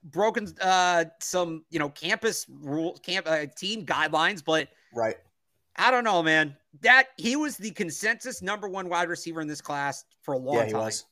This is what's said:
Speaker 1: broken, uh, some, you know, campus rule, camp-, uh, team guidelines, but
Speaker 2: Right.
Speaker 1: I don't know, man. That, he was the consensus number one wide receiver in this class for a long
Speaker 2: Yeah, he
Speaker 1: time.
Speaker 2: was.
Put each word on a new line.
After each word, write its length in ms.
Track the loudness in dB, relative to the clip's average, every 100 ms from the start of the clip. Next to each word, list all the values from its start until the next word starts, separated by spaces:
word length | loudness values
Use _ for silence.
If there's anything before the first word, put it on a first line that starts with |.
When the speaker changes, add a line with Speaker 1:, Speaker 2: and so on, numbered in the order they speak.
| -8
Speaker 1:
broken, 460 | 0 2 2 -6 -4
uh, 440 | 2 4 6 4 2 _
some, 440 | -4 -2 -2 -4 _
you 80 | -4
know, 120 | -4
campus 580 | -4 -4 0 0 -4 -10
rule, 480 | -14 -6 -4 -4 -6
camp-, 240 | -4 -4 0
uh, 180 | -2 -2 -8
team 300 | -6 -6 -2
guidelines, 580 | 0 2 4 2 0
but 240 | 0 0 0 _ _
Speaker 2:
Right. 240 | -2 -2 -2 _ _ _ _ _ 0
Speaker 1:
I 160 | 2
don't 120 | 4
know, 200 | 2 2
man. 320 | 4 4 2 -4 _ -2
That, 280 | 6 6 6 -2
he 180 | -2 0
was 200 | -2 -6
the 120 | -10
consensus 720 | -6 -6 -2 -2 -2 -6 -8
number 260 | -6 -6 -6
one 220 | -6 -2
wide 200 | 0 0
receiver 320 | -4 -6 -6
in 60 | -6
this 140 | -8
class 440 | -6 -4 -4 -6 -14 _
for 120 | -4
a 40 | -4
long 160 | 0 0
Speaker 2:
Yeah, 100 | 2
he 60 |
Speaker 1:
time. 100 | 0
Speaker 2:
was. 240 | -4 -6 -12